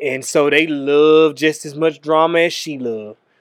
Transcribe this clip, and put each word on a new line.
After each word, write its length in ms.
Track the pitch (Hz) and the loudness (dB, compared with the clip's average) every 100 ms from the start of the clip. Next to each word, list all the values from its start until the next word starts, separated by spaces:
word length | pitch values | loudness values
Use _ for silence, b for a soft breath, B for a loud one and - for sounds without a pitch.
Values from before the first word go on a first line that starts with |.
and 240 | 143 131 127 | -8 -6 -4
so 240 | 160 147 | 0 2
they 140 | 147 160 | 2 0
love 680 | 147 139 143 151 156 160 135 | -2 0 4 6 6 4 2
just 300 | 156 151 156 | -2 -2 -8
as 100 | 143 | -4
much 260 | 160 143 | -4 -4
drama 380 | 147 156 165 170 | -2 2 2 2
as 140 | 170 | -2
she 240 | - - 143 | -2 -10 -8
love. 400 | 120 110 104 107 _ _ | -8 -8 -10 -18 _ _